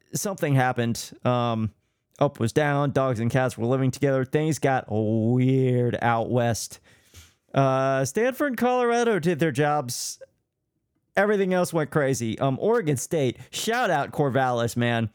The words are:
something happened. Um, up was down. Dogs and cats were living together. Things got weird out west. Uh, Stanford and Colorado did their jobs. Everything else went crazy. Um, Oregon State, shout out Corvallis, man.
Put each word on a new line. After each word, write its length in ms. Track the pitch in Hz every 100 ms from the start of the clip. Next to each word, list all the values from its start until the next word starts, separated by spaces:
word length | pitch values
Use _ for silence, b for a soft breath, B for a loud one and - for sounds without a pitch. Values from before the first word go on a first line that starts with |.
| _
something 420 | 160 208 196 151 135
happened. 560 | 127 123 120 110 - - 123
Um, 480 | 123 120 113 110 - _ _ _ -
up 200 | 143 -
was 140 | 113
down. 380 | 147 147 143 143
Dogs 280 | 135 131 110
and 100 | 117
cats 280 | 131 127 -
were 80 | 117
living 260 | 131 131
together. 320 | - 139 135
Things 360 | 127 151 156 151
got 260 | 139 131 -
weird 1080 | 107 107 110 110 127 127 135 131 123 120 -
out 280 | 117 117 110
west. 500 | 120 117 107 - - b b b b b b _
Uh, 520 | 135 135 131 135 135 135
Stanford 460 | 214 240 254 285
and 40 | 233
Colorado 640 | 240 247 240 233 233 190
did 200 | 160 156
their 120 | 165
jobs. 680 | 127 147 147 135 - - - - _ _ _ _ _ _ _ _ 190
Everything 360 | 208 202 190
else 200 | 185 180
went 180 | 160 139
crazy. 480 | 156 135 131 117 -
Um, 180 | 135 131
Oregon 340 | 202 233 151 131
State, 440 | - 165 127 - B
shout 380 | - 220 240 220
out 220 | 151 120
Corvallis, 640 | - 143 123 131 120 117 120
man. 320 | 120 117 110